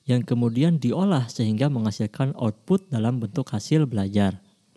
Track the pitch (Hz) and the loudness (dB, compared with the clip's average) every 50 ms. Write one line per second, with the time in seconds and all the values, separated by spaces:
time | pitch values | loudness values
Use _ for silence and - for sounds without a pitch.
0 | _ - 123 123 107 - 120 120 120 117 113 127 147 170 170 147 123 123 107 160 | _ 0 0 0 0 0 0 0 0 0 2 2 2 2 2 2 0 0 0 0
1 | 190 202 180 139 123 113 - - 117 110 110 107 135 147 143 117 110 107 101 - | 2 2 2 2 0 -2 -2 -2 0 0 0 0 0 0 0 0 -2 -2 -2 -2
2 | 113 101 - - 135 135 - - 123 110 - - _ - 185 196 - - 139 113 | -4 -4 -2 -2 -2 -2 -2 -2 -2 -2 -2 -4 _ 0 0 0 0 -2 -2 -2
3 | 107 113 127 123 113 101 - 139 135 - - 104 - - 151 156 151 127 117 104 | 0 0 0 -2 -4 -4 -4 -6 -6 -4 -6 -8 -2 0 2 2 2 2 0 -2
4 | 98 98 101 104 101 95 95 95 - _ _ _ _ _ _ | -2 0 2 2 2 2 0 -4 -10 _ _ _ _ _ _